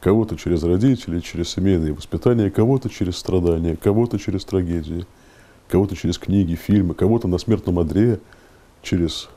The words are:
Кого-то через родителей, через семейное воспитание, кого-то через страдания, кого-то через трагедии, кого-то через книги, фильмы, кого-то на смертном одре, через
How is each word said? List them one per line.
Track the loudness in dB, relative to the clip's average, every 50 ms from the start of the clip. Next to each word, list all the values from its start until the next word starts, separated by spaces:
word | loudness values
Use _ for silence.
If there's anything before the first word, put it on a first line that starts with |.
Кого-то | 2 2 2 2 2 0 -4
через | -8 -2 -2 -2 0 2
родителей, | 2 0 2 4 2 2 2 -2 -6 -6 -6
через | -6 -6 -6 -6 -6 -4
семейное | -4 -2 2 2 2 2 2 0 -4
воспитание, | -6 -8 -8 -8 -2 2 2 2 4 2 0
кого-то | 2 2 2 2 2 0 -2 -6
через | -6 -4 -4 -4 -4 -6
страдания, | -4 0 0 2 2 2 2 2 0 -2 -4 0
кого-то | 0 0 2 2 2 0 -2 -4
через | -4 -4 -6 -6 -6
трагедии, | -2 -2 -2 -2 0 -2 -4 -4 -6 -8 -8 -8 -10 -16 _ _ -20 _ -20 -20 _ -20 -20 _ _
кого-то | 2 2 2 2 -2
через | -4 -2 -2 -4 -2
книги, | -2 0 2 2 2 2 -2
фильмы, | -6 0 2 2 2 4 2 0
кого-то | 0 2 2 2 2 0 0
на | -2 -2
смертном | 0 0 0 0 0 -2 0 0
одре, | 0 0 2 2 4 2 2 0 -4 -14 -20 -20 -20 -20 -20 -20 -20 _ _ _
через | -8 -4 -2 0 0 -2 -4 -6 -12 -14 -20